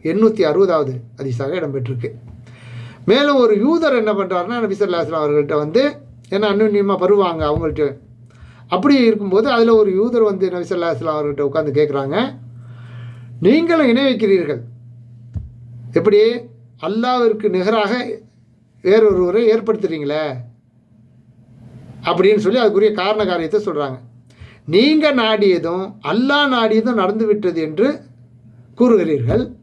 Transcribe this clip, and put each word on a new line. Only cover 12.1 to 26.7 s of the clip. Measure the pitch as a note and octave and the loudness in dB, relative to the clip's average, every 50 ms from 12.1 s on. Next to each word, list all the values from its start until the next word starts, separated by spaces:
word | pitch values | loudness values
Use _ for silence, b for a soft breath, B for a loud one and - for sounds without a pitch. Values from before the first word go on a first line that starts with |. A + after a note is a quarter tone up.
| D#3 G#3 B3 C#4 - - - - - B B B B B B B B B B B B B B B B - | -2 -2 -2 -2 -6 -14 -20 -20 -20 B B B B B B B B B B B B B B B B 0
"நீங்களும் | D#3+ F#3+ C4+ D#4+ E4+ E4 E4+ D#4+ D4 | 2 4 4 4 2 2 2 2 2
இணை | B3 A3+ C4 C#4 C4+ B3+ | 2 2 2 2 0 0
வைக்கிறீர்கள், | G3 A3+ G3 G3 F3+ E3 D3 D3 C#3+ - - - - - - - - - - - - - - - - - - - - - - - - - - - | 0 2 2 2 2 0 -2 -6 -8 -8 -16 -20 -20 -20 -20 -20 -20 -20 -20 -20 -20 -20 -14 -14 -14 -14 -14 -20 -20 -20 -20 -20 -20 -20 -4 -4
எப்படி | E3+ E3+ G#3+ G3+ G#3 A3 A3+ B3 B3 - - - - - - - - | 0 2 4 4 4 4 2 0 -4 -10 -14 -20 -20 -20 -20 -18 -10
அல்லாஹ்விற்கு | D3+ F3 G#3 A3+ A#3+ B3 B3+ B3 A#3+ A3+ G#3+ G#3+ G#3+ G#3 | -8 -6 -4 -2 -2 -2 0 0 0 0 0 0 -2 -2
நிகராக | F3+ F#3 F3+ G#3 A3+ A3 G#3 G3 A#3 B3 - - - - - _ _ _ _ _ _ _ _ _ _ _ - | -2 0 0 0 0 0 0 -2 -2 -4 -6 -8 -12 -14 -16 _ _ _ _ _ _ _ _ _ _ _ 0
வேறொருவரை | F#3 G3+ A3+ A3 G#3 F#3+ F3+ F3+ F3 F3+ A3+ A#3+ A3 A3 | 2 4 4 4 4 4 2 0 0 0 2 2 2 2
ஏற்படுத்துறீங்களே?" | A3+ G3 A3 G#3 - F#3+ E3+ E3 D#3 D3 C#3 D3 D#3 D#3 D3 C3 B2 A#2+ - _ _ _ _ _ _ _ _ _ _ _ _ _ _ _ _ _ _ _ _ - - - - - - - - - - | 2 0 -2 -4 -2 -4 -6 -6 -6 -6 -4 -4 -4 -4 -4 -6 -10 -12 -16 _ _ _ _ _ _ _ _ _ _ _ _ _ _ _ _ _ _ _ _ -20 -20 -20 -20 -20 -20 -20 -20 -20 -8
அப்படின்னு | - E3 F3 E3+ F#3 G3+ G#3+ | -4 -4 0 2 2 4 2
சொல்லி | G#3 - F3+ A3+ B3 | 2 2 0 0 2
அதுக்குரிய | A#3 G#3 - G3 G#3+ G#3+ | 0 2 2 2 2 2
காரண | G#3+ G3 F3+ G3+ G#3+ G#3+ G#3 | 0 0 -2 -2 -2 -2 -2
காரியத்தை | F#3 F3+ E3+ E3 D3+ G#3 G#3 G#3 | -2 -2 -4 -4 -2 -2 -2 -2
சொல்றாங்க. | F#3+ D#3+ D3 C#3+ C3+ B2+ B2+ - - - - _ b b b b b b b b | -2 -4 -4 -4 -6 -8 -12 -16 -20 -20 -20 _ b b b b b b b b
"நீங்க | - E3 G3 B3 D4+ D#4 D#4 D#4 D4 C#4 | 0 2 2 4 4 4 4 2 2 2
நாடியதும் | B3 A3+ A3 A3 G3+ G3+ G3 F3+ E3+ D#3 E3 F3 F#3 F#3+ - - - - | 2 2 0 2 2 4 2 2 2 -2 -4 -6 -6 -8 -10 -12 -10 -6
அல்லாஹ் | C#3+ E3 A3+ B3+ C4+ C#4+ D4 D4 | -2 -2 0 0 0 0 0 0
நாடியதும் | C#4 B3+ A#3+ A3+ G#3+ | 0 0 0 0 2